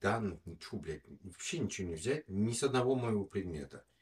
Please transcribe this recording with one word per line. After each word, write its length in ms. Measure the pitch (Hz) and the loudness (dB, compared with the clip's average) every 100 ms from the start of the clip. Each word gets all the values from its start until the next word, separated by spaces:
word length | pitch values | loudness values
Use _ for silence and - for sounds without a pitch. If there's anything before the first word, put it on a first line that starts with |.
данных, 440 | 98 113 107 80 - | 0 2 0 -4 -8
ничего, 340 | 82 - - | -12 -8 -8
блядь, 240 | 73 78 - 73 | -6 -8 -10 -16
вообще 360 | 95 90 - 170 | -16 -10 -6 -2
ничего 300 | 101 - 90 | -2 -2 -4
не 60 | 82 | -2
взять 320 | 87 151 - | 0 -2 -2
ни 240 | 98 110 | 0 2
с 100 | 120 | 4
одного 320 | 139 127 123 131 | 4 4 4 4
моего 300 | 117 107 95 | 4 2 0
предмета. 600 | 101 95 78 69 - - _ | -2 -2 -4 -6 -12 -18 _